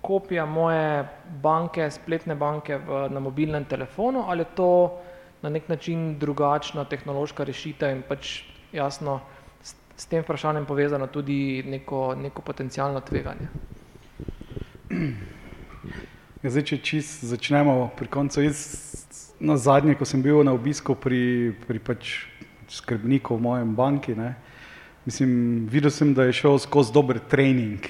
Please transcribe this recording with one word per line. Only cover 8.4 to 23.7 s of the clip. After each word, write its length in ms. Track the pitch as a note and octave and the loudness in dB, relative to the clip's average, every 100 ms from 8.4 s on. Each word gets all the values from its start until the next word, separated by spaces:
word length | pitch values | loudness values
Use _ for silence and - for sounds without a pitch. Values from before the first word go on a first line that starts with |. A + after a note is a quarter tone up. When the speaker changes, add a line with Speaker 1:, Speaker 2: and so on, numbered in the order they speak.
| - - - | -14 -20 -12
Speaker 1:
jasno 460 | D#3+ C#3 C#3 D3 C3+ - - - - | -4 -4 -4 -6 -6 -8 -20 -20 -20
s, 140 | - - _ - | -20 -20 _ -20
s 80 | - | -4
tem 180 | E3 | -4
vprašanjem 420 | D#3+ D3 D#3 D3+ C#3+ | -2 -2 0 -2 -2
povezano 420 | C#3+ D3 C#3+ C3+ | 0 2 0 -4
tudi 560 | D3 C#3 C#3 C#3 C3 | -6 -2 -2 -2 -4
neko, 520 | C3+ C3+ - C3+ C3 C3+ | -6 -10 -6 -4 -2 -4
neko 260 | C#3 - | -6 -10
potencialno 600 | - - C3 - C#3 C#3 | -10 -8 -8 -4 -4 -4
tveganje? 460 | - C#3 C#3 - - - - - - - - - - - - - - - - F3+ D#3 A2 F2+ - - - - - - - - - - - | -4 -4 -4 -8 -10 -10 -14 -16 -20 -20 -20 -12 -12 -12 -12 -12 -12 -16 -8 -4 -4 -6 -12 -16 -18 -18 -18 -16 -14 -14 -16 -20 -20 -8
Speaker 2:
Ja, 60 | C3+ | -2
zdaj, 140 | C3+ | -2
če 140 | D3 D3 | -2 -4
čisto 500 | - D#3 C#3+ - A#2+ | -2 -4 -6 -10 -6
začnemo 640 | A#2+ - C#3+ D3 C3 B2 - | -6 2 4 4 4 0 -6
pri 100 | B2 | -6
koncu, 340 | C#3 C#3 - | -2 -2 2
jaz 200 | D3 C#3+ - - - - - - - - | 2 0 -8 -12 -14 -16 -16 -20 -20 -4
nazadnje, 560 | D3+ D3 B2 C#3 D3+ C#3 | 2 4 6 6 6 4
ko 80 | C3+ | 2
sem 160 | C3 | 2
bil 220 | C#3 D3+ | 6 8
na 100 | C#3+ | 6
obisku 420 | B2+ B2+ D3 - B2+ | 4 0 -4 -2 -2
pri, 580 | C3 B2+ B2 A#2+ A#2+ G2+ - | 0 2 2 2 0 -2 -6
pri 120 | A2 | -6
pač 340 | - A#2 - - - - - - - | -4 -6 -6 -10 -12 -18 -20 -20 -16
skrbniku 680 | - - A2+ A2+ C3+ - A2+ | -12 -4 -2 2 2 2 0
v 80 | A#2+ | 0
mojem 300 | B2 A2+ | 0 0